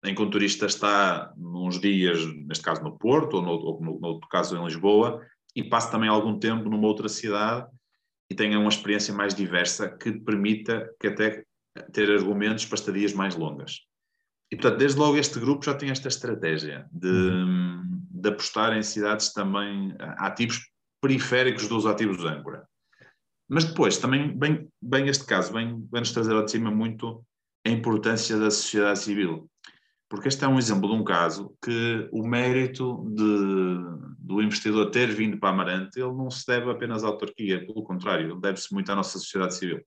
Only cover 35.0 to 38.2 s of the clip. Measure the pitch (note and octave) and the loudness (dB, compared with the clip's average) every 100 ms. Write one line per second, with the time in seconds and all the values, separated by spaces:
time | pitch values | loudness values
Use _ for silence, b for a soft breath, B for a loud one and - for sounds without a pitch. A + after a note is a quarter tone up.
35 | B2 G#2+ G#2+ G2+ G2 F#2+ F2+ F2+ F#2+ B2 | 2 2 0 2 2 2 0 -2 -4 -6
36 | B2+ B2+ C3 B2 - B2 B2 A#2 A#2+ A2+ | -6 -4 -6 -8 0 0 0 -4 -4 -2
37 | A2 G#2 G#2 - G#2 F2+ F#2 A2 G#2+ F#2 | -2 -4 -6 -6 -2 -2 -4 -10 -6 -4
38 | F#2+ F2+ | -2 -2